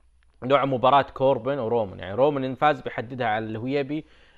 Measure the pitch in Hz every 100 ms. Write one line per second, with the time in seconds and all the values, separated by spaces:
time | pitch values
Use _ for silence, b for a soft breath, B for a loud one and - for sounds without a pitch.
0 | _ _ _ - 123 135 139 131 127 139
1 | 135 - 135 131 120 143 113 120 101 92
2 | 92 104 143 139 131 127 151 139 - -
3 | 107 131 117 107 110 110 123 143 139 151
4 | - b b